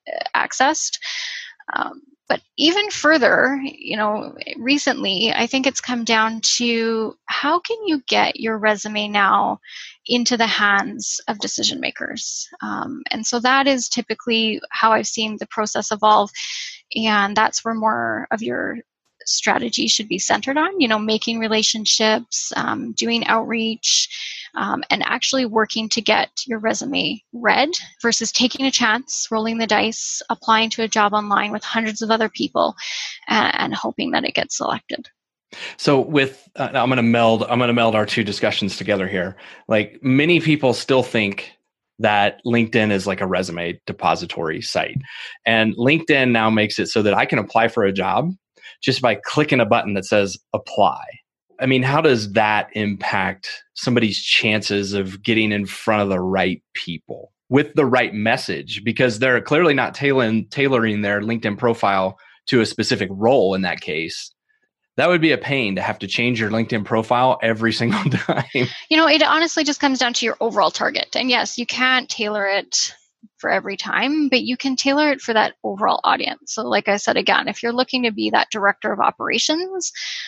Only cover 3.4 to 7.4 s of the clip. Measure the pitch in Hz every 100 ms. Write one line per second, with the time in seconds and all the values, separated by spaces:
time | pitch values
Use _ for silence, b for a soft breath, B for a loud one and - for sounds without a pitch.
3.4 | 254 269 269 - - 214 214 214 - -
4.4 | - - 233 285 277 - 202 185 226 -
5.4 | 233 269 269 - - 240 226 220 220 220
6.4 | - - 240 233 226 226 220 - - -